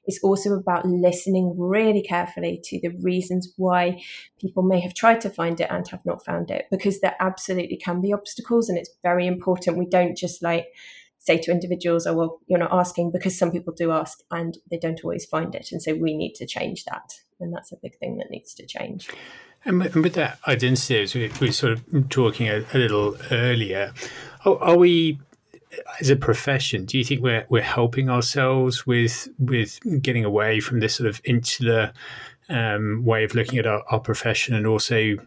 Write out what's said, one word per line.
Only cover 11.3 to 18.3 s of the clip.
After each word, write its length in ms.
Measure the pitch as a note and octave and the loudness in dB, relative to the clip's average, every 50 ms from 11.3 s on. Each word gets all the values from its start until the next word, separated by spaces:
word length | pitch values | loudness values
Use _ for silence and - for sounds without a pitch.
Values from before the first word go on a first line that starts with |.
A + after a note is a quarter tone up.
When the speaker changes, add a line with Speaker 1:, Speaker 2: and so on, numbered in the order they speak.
| E3 | 2
Speaker 1:
to 140 | E3 - E3+ | 2 2 0
individuals, 560 | F3+ F3 F3 F3+ F3+ F3 - F3 E3+ E3+ E3 | 0 0 0 -2 -4 -2 0 0 0 2 2
"Oh, 80 | E3+ E3 | 0 0
well, 260 | E3 E3 D#3+ E3 - _ | 0 0 -2 -2 -8 _
you're 120 | - F3+ E3+ | 0 2 2
not 140 | E3+ - F3+ | 2 2 2
asking," 380 | F3+ F3+ F3+ - F3 E3+ E3+ | 2 2 2 0 -2 -2 -2
because 260 | E3+ F3+ - F#3+ F3+ - | -2 -2 -2 -2 0 0
some 140 | F#3+ E3+ F3 | 0 0 0
people 220 | E3+ E3+ E3+ E3 | -2 -6 -8 -6
do 180 | - E3+ E3 D#3+ | -2 0 0 0
ask 280 | D#3 D#3+ - - _ _ _ | 0 -2 -4 -10 _ _ _
and 260 | E3+ E3+ E3+ E3 E3 - _ - | -6 -6 -4 -6 -6 -8 _ -10
they 80 | E3+ E3 | -8 -4
don't 260 | E3 E3 E3 D#3+ - | -4 -4 -4 -4 -6
always 220 | E3 E3+ E3+ - | -6 -6 -6 -6
find 280 | - - D#3+ E3 - - | -4 -4 -4 -4 -4 -8
it. 160 | - - - | -10 -10 -10
And 120 | F3 D#3+ - | -10 -6 -4
so 100 | D#3+ D#3 | -4 -2
we 240 | D#3+ E3 D#3+ D#3 | 0 0 -2 -2
need 160 | D#3 E3+ - - | -2 -6 -6 -8
to 100 | - - | -10 -12
change 380 | - - - - - F#3 - - | -10 -8 -6 -6 -6 -8 -8 -10
that. 360 | - - - - _ - - _ _ _ _ | -10 -12 -12 -12 _ -20 -20 _ _ _ _
And 120 | F3+ E3+ E3+ | -10 -8 -8
that's 200 | - - - F3 | -10 -12 -14 -20
a 40 | |
big 220 | - - - - _ | -16 -16 -18 -14 _
thing 180 | - - - - | -10 -8 -8 -8
that 120 | - - | -10 -10